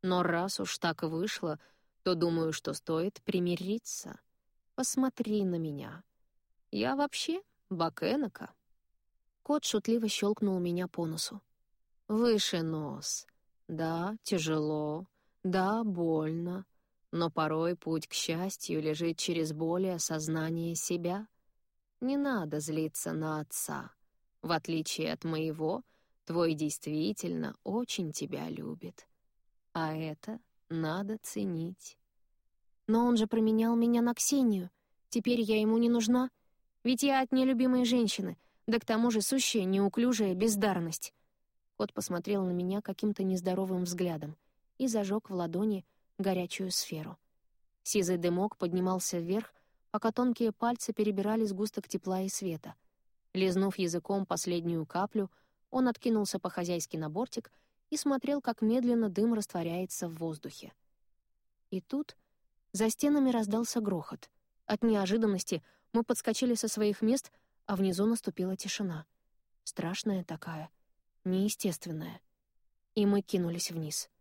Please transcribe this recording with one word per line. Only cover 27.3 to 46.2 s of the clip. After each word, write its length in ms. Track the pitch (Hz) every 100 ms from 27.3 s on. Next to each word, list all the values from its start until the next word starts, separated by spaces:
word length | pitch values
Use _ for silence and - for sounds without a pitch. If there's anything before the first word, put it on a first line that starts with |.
| 165 143 -
очень 480 | - 208 247 - 165
тебя 380 | 151 147 143 160
любит. 580 | 160 156 156 175 - _ _ _ _ _ _ _
А 220 | 170 160 156
это 440 | 160 151 - - _ _ _
надо 480 | 165 156 170 202 220
ценить. 760 | - 214 202 165 165 185 - - _ _ _ _ _ _ _ _ -
Но 180 | 226 240
он 120 | 240
же 100 | 214
променял 480 | 226 220 220 226 233
меня 260 | 233 233
на 120 | 240
Ксению. 560 | 240 - 285 247 196 180 _ _ _ _
Теперь 320 | 233 233 240
я 180 | 214 220
ему 180 | 214 226
не 120 | 233
нужна. 400 | 240 220 247 254 _ _ _ _ _
Ведь 200 | 233 254
я 180 | 285 269
от 100 | 262
нелюбимой 540 | 262 262 247 254 254 247
женщины, 520 | 247 220 - 185 170 _ _ -
да 120 | 226
к 60 | -
тому 260 | 220 240
же 100 | 220
сущая 440 | 196 269 254 226 185
неуклюжая 680 | 190 202 214 240 226 202
бездарность. 800 | 180 226 208 208 180 170 165 - _ _ _ _ _ _ _
Кот 160 | 208
посмотрел 500 | - - 175 175 202
на 80 | 185
меня 300 | 180 180 202
каким-то 420 | - 190 214 208
нездоровым 600 | 190 185 180 185 190 185
взглядом 520 | 180 180 180 160 151 156 _ _ _ _
и 100 | 254
зажег 420 | 220 196 208 -
в 40 |
ладони 520 | 185 170 175 214 196 - _ _
горячую 540 | -